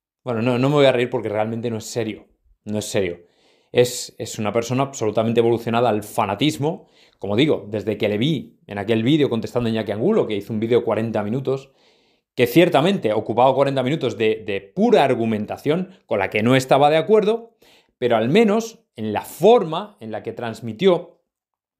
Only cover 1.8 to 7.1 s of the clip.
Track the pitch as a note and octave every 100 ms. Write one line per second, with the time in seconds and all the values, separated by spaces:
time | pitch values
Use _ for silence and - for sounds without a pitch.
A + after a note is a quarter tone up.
1.8 | - A#2+ A2 F#2+ - _ _ _ G#2+ G#2+
2.8 | - A2 F#2 E2+ _ _ _ _ _ A#2+
3.8 | B2 - - - A#2 - G#2 A#2 A#2 B2+
4.8 | C3+ - G#2+ A2+ A2+ A#2 A#2 A2+ A#2 A#2
5.8 | A#2+ G#2+ G#2 - G2+ G#2 D3 - D3 G3
6.8 | - _ _